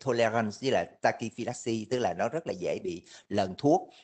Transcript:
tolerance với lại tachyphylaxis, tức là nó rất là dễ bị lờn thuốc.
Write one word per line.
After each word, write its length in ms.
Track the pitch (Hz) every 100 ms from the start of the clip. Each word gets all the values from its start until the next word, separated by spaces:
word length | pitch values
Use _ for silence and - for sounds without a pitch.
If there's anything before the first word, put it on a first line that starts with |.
tolerance 540 | 131 120 113 117 110 101
với 100 | 135
lại 160 | 101 85 -
tachyphylaxis, 840 | 120 - 113 - 110 123 - 113 107
tức 80 | 127
là 160 | 107
nó 140 | 87 113
rất 180 | 156 -
là 60 |
dễ 260 | 92 87 -
bị 180 | - 87 - - -
lờn 260 | 101 95 90
thuốc. 300 | 143 160 - -